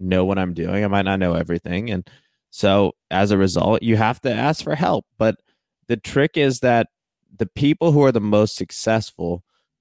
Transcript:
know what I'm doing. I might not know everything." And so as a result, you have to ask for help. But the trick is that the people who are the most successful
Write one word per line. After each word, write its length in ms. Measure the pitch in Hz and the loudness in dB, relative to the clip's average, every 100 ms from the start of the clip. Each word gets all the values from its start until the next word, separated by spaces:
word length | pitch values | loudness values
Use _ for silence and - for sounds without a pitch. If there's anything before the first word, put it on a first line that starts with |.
know 240 | 92 92 | -2 0
what 140 | 92 95 | 0 -2
I'm 140 | 92 | -4
doing. 300 | 85 85 98 | -4 -4 -2
I 40 | 101 | -2
might 160 | 101 | 0
not 160 | 95 95 | 0 0
know 140 | 90 | 0
everything." 560 | 82 82 87 80 90 117 | -2 -2 -6 -4 -6 -4
And 180 | 92 - _ _ _ _ | -6 -8 _ _ _ _
so 460 | - 101 98 98 - - | -2 2 2 2 -2 -6
as 220 | 92 101 | 0 2
a 80 | 98 | 2
result, 460 | 95 87 85 110 | 2 2 0 0
you 120 | 113 107 | 0 2
have 240 | 110 127 | 2 0
to 100 | 131 | -4
ask 320 | 110 139 160 | -2 -2 -4
for 100 | 151 | -6
help. 320 | 147 180 113 _ - | -4 -2 -2 _ -2
But 180 | 110 - _ _ _ _ - | -2 -2 _ _ _ _ -8
the 100 | 117 | -6
trick 400 | - 139 151 156 | -2 0 0 0
is 240 | 139 123 | 0 0
that 280 | 127 117 107 _ _ _ _ - | 2 2 0 _ _ _ _ -8
the 100 | 113 | -8
people 460 | - 147 156 165 | -2 0 2 2
who 100 | 147 | 4
are 100 | 139 | 4
the 80 | 117 | 2
most 360 | 104 104 107 - | 2 2 2 -2
successful 880 | 92 - 110 113 - - 85 87 _ _ _ _ | -10 -6 -2 -2 -2 -8 -8 -8 _ _ _ _